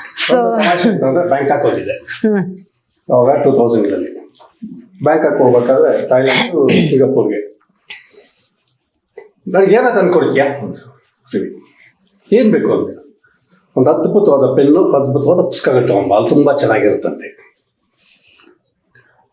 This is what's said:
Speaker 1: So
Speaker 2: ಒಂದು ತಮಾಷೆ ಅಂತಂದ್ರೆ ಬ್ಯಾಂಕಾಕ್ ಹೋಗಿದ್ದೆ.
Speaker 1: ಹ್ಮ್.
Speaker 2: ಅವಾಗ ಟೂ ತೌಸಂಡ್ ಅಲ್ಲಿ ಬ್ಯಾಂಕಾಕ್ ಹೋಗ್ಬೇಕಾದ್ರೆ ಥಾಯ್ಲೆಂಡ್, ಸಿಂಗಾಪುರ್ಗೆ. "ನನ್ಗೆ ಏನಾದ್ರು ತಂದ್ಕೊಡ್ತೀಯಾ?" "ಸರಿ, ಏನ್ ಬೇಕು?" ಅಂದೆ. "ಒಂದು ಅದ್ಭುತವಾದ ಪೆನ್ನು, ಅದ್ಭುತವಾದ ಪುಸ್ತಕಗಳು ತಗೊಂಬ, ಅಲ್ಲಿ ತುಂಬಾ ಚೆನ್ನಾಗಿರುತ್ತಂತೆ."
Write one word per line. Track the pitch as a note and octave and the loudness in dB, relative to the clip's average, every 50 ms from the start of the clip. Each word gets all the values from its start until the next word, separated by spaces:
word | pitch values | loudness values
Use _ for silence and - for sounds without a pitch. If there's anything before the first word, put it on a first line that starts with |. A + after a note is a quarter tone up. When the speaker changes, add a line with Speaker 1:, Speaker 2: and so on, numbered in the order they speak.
| - - - - - | -16 -12 -6 -4 -2
Speaker 1:
So | - A#3+ | 0 0
Speaker 2:
ಒಂದು | B3 A#3+ A3+ A#3 A3 G#3 | 0 0 0 0 0 0
ತಮಾಷೆ | F#3+ F3 E3+ - A#3 | 0 0 2 0 0
ಅಂತಂದ್ರೆ | G3 E3 C#3 C3 C3 F3 - | 0 0 0 0 0 0 0
ಬ್ಯಾಂಕಾಕ್ | - C3+ C#3 C#3+ C#3+ D3 C#3 - | 0 -2 -2 0 -2 -2 0 0
ಹೋಗಿದ್ದೆ. | A#2 G2 - - - | -2 -2 -4 -6 -8
Speaker 1:
ಹ್ಮ್. | - - - - - - - A3 G#3 G3 F3+ F#3 F#3 - - _ _ _ _ _ _ _ _ - | -10 -10 -12 -14 -8 -4 -2 0 0 0 -2 -6 -10 -16 -18 _ _ _ _ _ _ _ _ 0
Speaker 2:
ಅವಾಗ | C3 B2 B2 C3 D3 - | 2 2 4 2 2 2
ಟೂ | D3 C#3+ | 2 0
ತೌಸಂಡ್ | B2+ C3 A#2+ A#2 A#2 A2 G2+ G2 F#2+ | 2 2 2 2 0 0 0 -2 -4
ಅಲ್ಲಿ | F2+ - - - - - - _ - - - _ _ - - - - - - _ - C#3 | -4 -6 -8 -12 -16 -20 -20 _ -20 -20 -20 _ _ -18 -18 -18 -18 -20 -20 _ -4 -2
ಬ್ಯಾಂಕಾಕ್ | D3 D#3+ D#3+ D#3 D3 C3 - | 0 0 2 0 0 0 2
ಹೋಗ್ಬೇಕಾದ್ರೆ | C3+ B2 A#2+ A#2+ A#2+ C3 C3+ C3 D#3 D3+ - - - - | 2 2 2 2 2 2 2 2 2 2 0 0 -2 0
ಥಾಯ್ಲೆಂಡ್, | C3 C3 C3 C3 C3 C#3 - A#3+ F3 D3+ C#3 B2+ | 0 2 2 2 0 -2 -2 -2 -2 0 0 2
ಸಿಂಗಾಪುರ್ಗೆ. | E3 F#3 E3+ D3+ C#3 B2+ C3+ - - A#2+ G#2 G#2+ G#2 G2+ - - - _ _ _ _ _ _ - - - - _ _ - - _ _ _ _ _ _ _ _ _ _ _ _ _ _ _ _ _ _ - - _ _ _ - | 2 2 2 2 2 2 2 2 2 0 -2 -2 -4 -6 -8 -10 -14 _ _ _ _ _ _ -20 -20 -20 -20 _ _ -20 -20 _ _ _ _ _ _ _ _ _ _ _ _ _ _ _ _ _ _ -20 -20 _ _ _ -8
"ನನ್ಗೆ | F#3 F3+ F#3 G3 E3+ G3 | -2 0 2 4 4 4
ಏನಾದ್ರು | A#3 B3+ B3 A3+ G3+ | 4 2 2 0 0
ತಂದ್ಕೊಡ್ತೀಯಾ?" | F#3 F3 - D#3 C3+ - - C3+ C#3 C3+ C3+ - G#2 F#2 - - - - - _ _ _ _ _ _ - | 0 2 2 0 0 0 0 0 0 -2 -4 -8 -10 -12 -14 -14 -18 -20 -20 _ _ _ _ _ _ -10
"ಸರಿ, | - - - - - - - _ _ _ _ _ _ _ _ _ _ _ _ - G3+ | -8 -8 -8 -8 -12 -16 -20 _ _ _ _ _ _ _ _ _ _ _ _ 0 2
ಏನ್ | A#3+ B3+ G#3+ E3+ | 2 4 2 2
ಬೇಕು?" | C#3+ G#2+ A2+ A2 | 0 0 0 -2
ಅಂದೆ. | - - - - - - - _ _ _ _ _ _ _ _ _ _ _ _ - | -2 -4 -6 -10 -14 -20 -20 _ _ _ _ _ _ _ _ _ _ _ _ 0
"ಒಂದು | C3+ C3 D3 | 0 2 2
ಅದ್ಭುತವಾದ | D#3+ - - F3 E3+ G#3 - D#3 C#3+ C3+ C3+ B2+ - | 2 0 0 0 2 2 2 2 2 2 2 0 2
ಪೆನ್ನು, | D3+ C#3 C#3 D3+ F3+ - F3 D#3 C#3 C3+ | 2 2 4 4 2 2 2 0 0 0
ಅದ್ಭುತವಾದ | C3 B2 - B2+ D3 F3 F3 - | 0 -2 -2 0 0 0 0 -2
ಪುಸ್ತಕಗಳು | - - - - D#3+ C3 B2+ B2 | -4 -4 -2 -2 0 0 0 0
ತಗೊಂಬ, | A#2 G2+ G2+ F#2+ F#2 G2 | 0 0 -2 0 0 0
ಅಲ್ಲಿ | G#2+ A2+ - | 0 0 0
ತುಂಬಾ | D#3+ D3 C#3 C#3 C#3 | 0 2 2 0 0
ಚೆನ್ನಾಗಿರುತ್ತಂತೆ." | - - - A2 G#2+ G2 - - - - - - - - - - _ - _ _ _ _ _ _ _ _ _ _ _ _ _ _ _ _ _ _ _ _ _ _ _ _ _ _ _ _ _ _ _ _ _ _ _ _ _ | 0 0 -2 0 0 0 0 0 -2 -4 -8 -8 -10 -14 -18 -20 _ -20 _ _ _ _ _ _ _ _ _ _ _ _ _ _ _ _ _ _ _ _ _ _ _ _ _ _ _ _ _ _ _ _ _ _ _ _ _